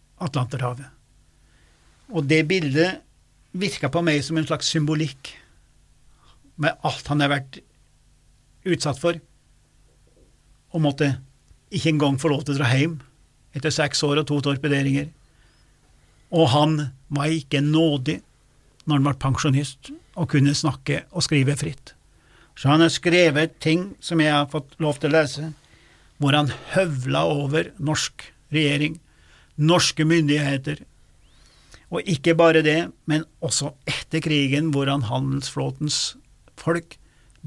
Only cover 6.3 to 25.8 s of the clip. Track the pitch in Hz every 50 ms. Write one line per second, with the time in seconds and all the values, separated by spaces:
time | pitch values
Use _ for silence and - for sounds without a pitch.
6.3 | - _ - - - - 147 165 - - - 151 - - - - 143 147 143 139
7.3 | 143 143 135 - - - - _ _ _ _ _ _ _ _ _ _ _ _ _
8.3 | _ _ _ _ _ _ - 185 170 - - 151 131 - - 170 170 160 - _
9.3 | _ _ _ _ _ _ _ _ _ _ _ _ _ _ _ _ _ _ - _
10.3 | _ _ _ _ - _ _ _ - 165 156 143 139 139 151 143 135 - - -
11.3 | _ _ _ _ - _ _ - - 156 - 165 156 147 147 143 139 135 - 160
12.3 | 143 127 - 143 139 135 123 117 127 135 - 170 160 139 - - _ _ _ _
13.3 | _ _ _ _ - 139 - 156 135 - 151 139 - - - 143 143 156 151 -
14.3 | 147 143 135 143 139 131 - 147 139 139 135 139 135 143 147 160 - _ _ _
15.3 | _ _ _ _ _ _ _ _ _ _ _ _ _ _ _ _ _ _ _ -
16.3 | 180 165 160 123 117 147 151 156 156 147 151 131 - - - - 147 143 143 156
17.3 | 160 165 156 - 147 139 147 147 151 160 165 160 147 135 123 147 175 - - _
18.3 | _ _ _ _ _ _ _ _ _ _ - 156 147 139 135 147 135 - - 135
19.3 | 131 - - 151 131 135 147 - - - - - 294 330 - _ - 185 160 -
20.3 | - 143 139 143 147 - - 147 131 - - - 143 156 - - - 170 - -
21.3 | 160 143 131 131 143 - 143 139 135 - - - - _ _ _ _ _ _ _
22.3 | _ - - _ - - - 131 147 160 165 160 156 - - 175 165 180 175 160
23.3 | 139 147 160 160 - - - 160 160 180 180 202 - - - - 170 160 151 156
24.3 | 147 147 143 135 - 156 - - - - 156 151 143 - - 147 147 160 151 135
25.3 | 135 143 151 160 151 - _ _ - -